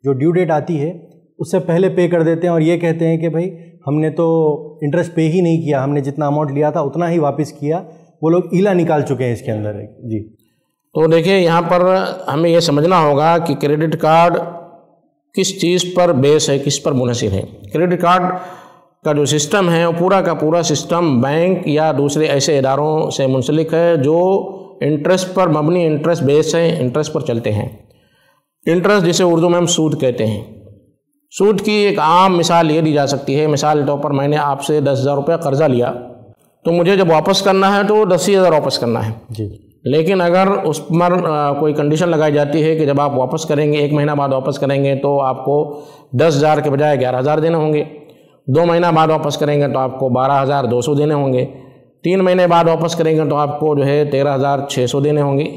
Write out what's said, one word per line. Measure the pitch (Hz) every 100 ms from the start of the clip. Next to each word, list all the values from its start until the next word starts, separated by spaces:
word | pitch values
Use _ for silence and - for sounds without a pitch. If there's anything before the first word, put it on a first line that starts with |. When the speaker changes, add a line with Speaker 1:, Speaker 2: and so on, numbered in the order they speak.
Speaker 1:
जो | 135
due | 131 151
date | 175 170
आती | 156 143 160
है | 147 180 - _ _ _
उससे | 139 190
पहले | 170 170 185
पे | 170 175
कर | 170
देते | 160 165 175
हैं |
और | 170
ये | 156 170
कहते | 170 165
हैं | 165 165
कि | 165
भाई | 160 180 175 - - -
हमने | 147 156
तो | 156 165 165 156 147 - -
interest | 147 170 170
पे | 170
ही | 160 175
नहीं | 170 165
किया, | 131 143
हमने | 139 147
जितना | 135 143 147
amount | 147 151
लिया | 139 151
था | 160
उतना | 143 156 170
ही | 170
वापस | 147 139 147
किया। | - 143 165 196 - - _
वो | 156
लोग | 170 170
ईला | 175 202
निकाल | 185 170 156
चुके | 135 127
हैं | 127
इसके | 113 -
अंदर। | 110 107 101 107 -
जी। | 120 110 - _ _ _ _ _ _
Speaker 2:
तो | - 160
देखिए, | 165 165 196
यहाँ | 170 165
पर | 170 180 180 185 190 - -
हमें | 139 170
ये | 170
समझना | 165 143 165 185
होगा | 151 139 156 170
कि | 165
credit | 139 147 151 160
card | 165 156 165 170 165 - - - - _ _ _ _ _
किस | - 180 170
चीज़ | 165 180 175
पर | 180 175
base | 147 139 151 147
है, | 139
किस | 143 143
पर | -
मुनहसिर | 135 123 113 110
है। | 95
क्रेडिट | - - - 151 175 180
card | 170 180 180 - - - - - _ _
का | 156
जो | 147 143
system | 151 143 214 180
है | 165 170
वो |
पूरा | 165 180 196
का | 170
पूरा | 151 151 170
system | 160 147 - 165 170 123
bank | 135 151 180 180 170
या | 147 160
दूसरे | 143 143 143 156
ऐसे | 139 139 143
इदारों | 131 139 151 156 151
से | 127 135
मुंसलिक | 131 123 151 160
है | 160 170 165
जो | 135 165 180 196 196 - - -
interest | 139 151 160 185 185
पर | 190 180
मबनी, | 151 151 180 165
interest | 151 156 160
base | 135 147 156
है, | 165 170 165
interest | 127 131 151
पर | 160
चलते | 131 117 -
हैं। | 107 98 - - _ _ _ _ _ _ _ -
Interest | 175 190 208 170
जिसे | 170
उर्दू | 180 170 175
में | 175
हम | 170
सूद | 165 156 143
कहते | 131 117
हैं। | 110 107 - - - - _ _ _ _ _
सूद | - 196 202
की | 208 208
एक | 202 170
आम | 151 175 190
मिसाल | 175 165 170 165
ये | 156
दी | 156
जा | 147 139
सकती | 139 139
है, | 139 156
मिसाल | 147 151 151
के | 143
तौर | 143
पर | 147
मैंने | 139 143 151
आपसे | 147 139 - 151
दस | 143 131
हज़ार | 135 143
रुपया | 143 165
कर्जा | 151 139 156
लिया, | 123 120 - - - - - _ _
तो | -
मुझे | 170 170 196
जब | 180
वापस | 160 160 190
करना | 196 190 190
है | 185
तो | 196 214 214
दस | 165 175
ही |
हज़ार | 196 180
वापस | 156 135 -
करना | 120 117
है। | 110 113 -
Speaker 1:
जी। | 107 104 - _ _ -
Speaker 2:
लेकिन | 147 160 190
अगर | 175 180 190
उस | 196 160 147
पर, | - 165 175
अ, | 180 165 151 147 143
कोई | 151
condition | 147 147 156 175
लगाई | 160 156
जाती | 147 143 156
है | 156 156
कि | 147
जब | 143
आप | 143
वापस | 127 127 160
करेंगे, | - 147 151 147
एक | 147
महीना | 147 147
बाद | 147 139
वापस | 131 131 135
करेंगे | 139 139 139
तो | 135 143 143
आपको | 135 131 - 143 151 143 - - _
दस | 120 160 139
हज़ार | 151 151
के | 147
बजाय | 139 151 143
ग्यारह | 127 123
हज़ार | 131 156
देने | 160 165
होंगे, | 156 151 143 - - - _ _ -
दो | 135
महीना | 175 170 175
बाद | 160 160
वापस | 156 151 139
करेंगे | 147 147 143
तो | 131
आपको | 131 123 131
बारह | 123 131
हज़ार | 139 135 143 123
दो | 120
सौ | 131
देने | 143 147
होंगे, | 147 139 127 131 - - - _ _
तीन | 160 190
महीने | 185 185 180
बाद | 170 165
वापस | 160 165
करेंगे | 165 160 156 151
तो |
आपको | 147 147 - 151 147
जो |
है | 139 143 139
तेरह | 135 143
हज़ार | 135 139 139 135
छः | - 123
सौ | 143
देने | 143 147
होंगे। | 143 139 160